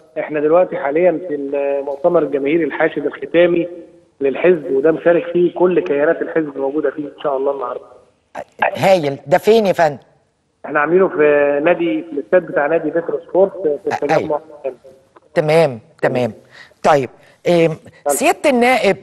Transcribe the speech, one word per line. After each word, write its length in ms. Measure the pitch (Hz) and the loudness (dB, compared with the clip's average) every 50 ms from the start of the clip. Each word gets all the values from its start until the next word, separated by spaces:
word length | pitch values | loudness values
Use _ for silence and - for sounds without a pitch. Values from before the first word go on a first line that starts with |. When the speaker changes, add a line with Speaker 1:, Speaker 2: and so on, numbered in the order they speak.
| - _ - 156 | -20 _ -10 -10
Speaker 1:
احنا 220 | 147 - 151 151 | -8 -6 -4 -2
دلوقتي 360 | 147 151 160 175 185 - - | 0 2 4 4 2 2 -2
حاليًا 440 | - - 139 143 160 180 180 160 151 - 135 | -6 -4 -2 0 2 2 2 0 0 -6 -6
في 60 | 147 | -8
المؤتمر 880 | 143 139 139 143 143 139 139 139 143 139 143 139 - - 175 175 165 | -6 -6 -6 -4 -4 -4 -2 -4 -4 -4 -6 -6 -2 -2 2 2 2
الجماهيري 420 | 151 143 139 139 139 139 156 170 160 | 0 0 -2 -2 -2 0 0 0 0
الحاشد 420 | 139 - - 156 160 - 156 143 | -2 -2 -2 -2 -2 -2 -4 -6
الختامي 640 | 139 - - - - - 165 175 175 175 170 170 170 - - - - - - _ _ _ - | -6 -6 -8 -10 -2 2 4 4 4 2 0 -2 -4 -8 -14 -18 -20 -20 -20 _ _ _ -4
للحزب، 520 | 139 139 127 - - 175 185 156 139 127 | -2 -2 -2 0 2 2 2 2 0 -2
وده 200 | 135 135 139 160 | -2 0 2 2
مشارك 400 | 156 143 - 165 175 165 - - | 0 2 2 2 2 2 0 -2
فيه 220 | - 175 180 165 - | 0 0 0 0 2
كل 260 | - 175 185 180 160 | 2 0 2 2 0
كيانات 420 | - - 143 143 147 160 165 - | 0 0 -2 0 0 0 0 -2
الحزب 360 | - - - 165 156 147 139 139 | -4 -4 -4 -4 -4 -4 -6 -6
موجوده 320 | 135 135 139 156 151 139 | -6 -4 -4 -2 -4 -4
فيه 140 | - 156 147 | -4 -4 -10
ان 160 | 143 - - | -12 -10 -8
شاء 140 | - 151 139 | -6 -4 -4
الله 160 | 131 135 143 | -2 -2 -4
النهارده. 320 | 139 135 127 123 123 - - - - - _ _ _ _ _ _ - - - _ _ - - - - | -4 -4 -6 -8 -10 -12 -14 -18 -20 -20 _ _ _ _ _ _ -16 -16 -16 _ _ -4 -4 -4 -2
Speaker 2:
هايل. 420 | - 131 190 190 180 147 143 139 - - | 0 2 4 4 4 2 -2 -4 -6 -4
ده 120 | 143 175 175 | 0 0 2
فين 280 | - 208 220 226 214 | 4 4 4 4 4
يا 60 | 190 | 2
فندم؟ 260 | 170 - 170 151 143 117 - _ _ _ _ _ _ _ _ _ _ _ - | 2 2 2 0 0 -4 -16 _ _ _ _ _ _ _ _ _ _ _ -10
Speaker 1:
احنا 160 | - 143 151 | -4 -2 -2
عاملينه 280 | 147 156 170 190 190 165 | 0 2 2 2 2 2
في 520 | - 139 151 147 147 147 143 143 143 143 147 | 2 2 2 4 4 4 2 2 0 0 2
نادي، 380 | 170 180 165 170 165 156 156 | 0 0 0 0 -2 -4 -4
في 100 | - - | -6 -6
الاستاد 300 | - 143 135 - 185 185 170 | -8 -8 -4 2 0 0 0
بتاع 200 | 156 - 165 147 | 0 -4 -2 0
نادي 240 | 143 165 170 160 151 | 0 0 0 -2 -2
بترو 300 | 147 170 170 - 151 139 - - | -4 -4 -4 -4 -6 -8 -6 -2
سبورت 240 | - 175 196 190 - - | 2 2 2 2 0 -4
في 240 | 190 156 147 139 - | -4 -4 -4 -2 -4
التجمع. 300 | 147 131 - 147 143 160 | -4 -4 -4 -2 0 0
Speaker 2:
أيوة. 240 | 147 107 156 151 143 - - - - - 135 127 _ _ - - _ _ _ _ - _ _ - | 0 0 -2 -6 -6 -8 -12 -18 -12 -12 -12 -12 _ _ -20 -20 _ _ _ _ -20 _ _ -4
تمام، 440 | 170 151 151 156 165 165 143 123 110 - _ _ - | -2 0 2 4 4 4 2 0 -6 -14 _ _ -4
تمام. 300 | - 143 131 123 123 113 104 - - _ - - - - _ _ | -4 -2 0 0 -2 -4 -6 -10 -20 _ -20 -20 -20 -20 _ _
طيب، 280 | - 190 156 143 127 113 - _ _ _ _ _ - | 2 2 2 2 2 -2 -10 _ _ _ _ _ -2
إيه، 240 | - 175 170 165 160 160 - - - _ - - 143 | 0 2 4 2 2 0 -4 -14 -20 _ -8 -4 -4
سيادة 420 | 143 - 254 330 359 - - 302 | -2 0 0 0 0 2 0 0
النائب، 460 | 262 240 233 247 262 233 - 202 190 - | 2 4 2 2 2 2 2 0 0 0